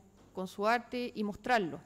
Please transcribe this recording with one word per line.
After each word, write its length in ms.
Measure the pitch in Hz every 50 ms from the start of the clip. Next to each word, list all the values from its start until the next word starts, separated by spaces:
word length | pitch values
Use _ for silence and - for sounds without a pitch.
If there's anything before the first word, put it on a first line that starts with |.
| - - _ - - -
con 160 | - - 185
su 180 | 180 - - 202
arte 460 | 214 240 247 226 - - 247 247 - -
y 100 | - 214
mostrarlo. 560 | 202 196 - - 247 254 226 190 151 - 160 -